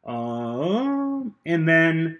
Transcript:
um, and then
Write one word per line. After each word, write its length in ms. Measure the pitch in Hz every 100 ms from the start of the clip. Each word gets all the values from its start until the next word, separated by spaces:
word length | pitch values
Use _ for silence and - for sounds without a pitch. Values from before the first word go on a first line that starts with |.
um, 1300 | - 120 117 117 117 123 165 214 269 277 277 277 247 - -
and 240 | 170 160
then 480 | 165 165 165 165